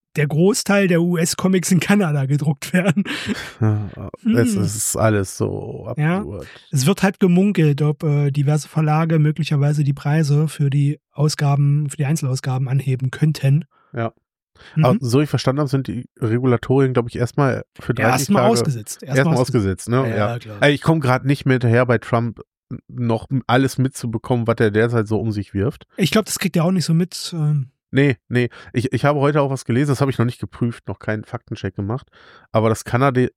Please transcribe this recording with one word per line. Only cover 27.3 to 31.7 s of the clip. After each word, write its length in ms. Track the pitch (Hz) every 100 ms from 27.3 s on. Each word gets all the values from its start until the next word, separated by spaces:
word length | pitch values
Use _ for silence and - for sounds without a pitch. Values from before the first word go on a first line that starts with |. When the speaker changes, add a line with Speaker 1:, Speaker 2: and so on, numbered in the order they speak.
Speaker 1:
ähm. 340 | 165 151 147 123 _ _
Speaker 2:
Nee, 220 | 127 143 117 -
nee. 180 | 120 120 - -
Ich, 220 | 127 127
ich 100 | 123
habe 160 | 143 147
heute 220 | 143 151
auch 80 | 139
was 160 | 135 -
gelesen, 240 | 117 143
das 100 | 127
habe 100 | 139
ich 60 | 123
noch 80 | 120
nicht 140 | -
geprüft, 480 | - - 120 - -
noch 100 | 95
keinen 260 | - 107 -
Faktencheck 500 | 117 - 113 98